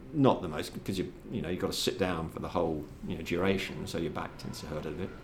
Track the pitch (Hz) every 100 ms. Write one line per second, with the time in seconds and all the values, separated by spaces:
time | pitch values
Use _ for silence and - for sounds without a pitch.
0 | - 151 131 92 87 76 90 - - 92
1 | 78 - - 110 78 90 90 78 - -
2 | 92 82 82 - 80 92 82 76 73 -
3 | - 82 82 85 95 95 - - 101 82
4 | 82 - - - - - - 76 78 76
5 | 92 -